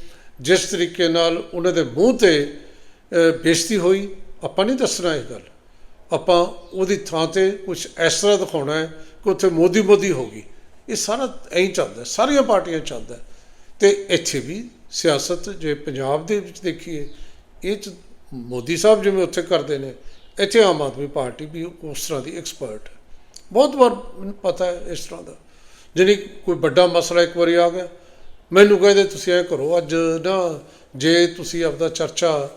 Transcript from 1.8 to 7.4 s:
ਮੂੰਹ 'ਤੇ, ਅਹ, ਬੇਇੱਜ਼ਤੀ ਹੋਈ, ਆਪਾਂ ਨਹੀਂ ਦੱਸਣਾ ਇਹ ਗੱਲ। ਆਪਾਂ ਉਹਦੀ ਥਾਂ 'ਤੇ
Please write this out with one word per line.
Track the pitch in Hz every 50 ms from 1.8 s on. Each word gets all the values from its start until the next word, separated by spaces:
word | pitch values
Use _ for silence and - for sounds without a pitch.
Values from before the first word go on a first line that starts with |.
| 160
ਮੂੰਹ | 123 117 143 185 247 254
'ਤੇ, | - - 185 160 147 143 151 -
ਅਹ, | - - - - - - - - _ _ _ - 175 165 165 165
ਬੇਇੱਜ਼ਤੀ | 165 - 160 165 160 - - 226
ਹੋਈ, | 196 170 180 190 196 202 196 - - - - - - -
ਆਪਾਂ | - - - 196
ਨਹੀਂ | 220 269
ਦੱਸਣਾ | 254 262 254 - - 180 175 156
ਇਹ | 143 113
ਗੱਲ। | - 117 104 - - - _ _ - - - - - - - - -
ਆਪਾਂ | 170 151 - - 175 175 175 180 - - - - -
ਉਹਦੀ | 185 190 185 202
ਥਾਂ | - - - 170 160 160
'ਤੇ | 160 165 190